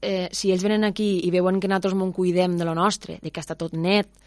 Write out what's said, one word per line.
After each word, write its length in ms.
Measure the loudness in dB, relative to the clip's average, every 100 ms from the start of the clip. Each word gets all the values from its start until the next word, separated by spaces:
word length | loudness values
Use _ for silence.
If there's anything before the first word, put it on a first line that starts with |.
eh, 280 | -6 -4 -4
si 180 | -2 0
ells 120 | 2 2
venen 180 | 2
aquí 380 | 2 0 0 0
i 60 | 2
veuen 300 | 2 2 2
que 80 | 0
nosaltres 240 | 0 0
m'ho 160 | 0 -2
cuidem 460 | 0 2 2 2 0
de 80 | -2
lo 80 |
nostre, 460 | 0 0 0 -8 -12
de 80 | -12
que 100 | -10
està 140 | -10 -8
tot 180 | -6 -2
net, 320 | 2 2 0 _